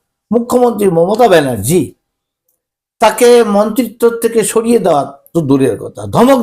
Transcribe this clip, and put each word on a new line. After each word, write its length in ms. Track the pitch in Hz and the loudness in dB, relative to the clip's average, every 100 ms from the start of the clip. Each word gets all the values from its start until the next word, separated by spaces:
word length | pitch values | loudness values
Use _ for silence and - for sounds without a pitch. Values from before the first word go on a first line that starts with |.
| _ _ - | _ _ -6
মুখ্যমন্ত্রী 560 | 233 233 247 240 208 196 | -4 -2 0 0 0 0
মমতা 360 | 165 175 220 233 | 0 0 2 2
ব্যানার্জি, 520 | 165 135 110 110 175 - - _ _ _ _ _ _ _ _ _ _ | 2 0 -4 -2 -2 -2 -10 _ _ _ _ _ _ _ _ _ _
তাকে 280 | 220 220 240 240 214 202 | -2 2 4 4 4 0
মন্ত্রিত্ব 460 | 220 226 240 - 233 233 | 0 -2 -4 -2 -2 0
থেকে 200 | 226 233 | -2 -2
সরিয়ে 360 | - 220 233 233 175 | -2 -2 0 0 0
দেওয়া 160 | 147 127 - _ | -2 -4 -12 _
তো 60 | 170 | -4
দূরের 360 | 139 135 131 98 | 0 0 0 -4
কথা, 200 | - - 104 | -10 -14 -4
ধমক 340 | 175 247 262 | 2 2 2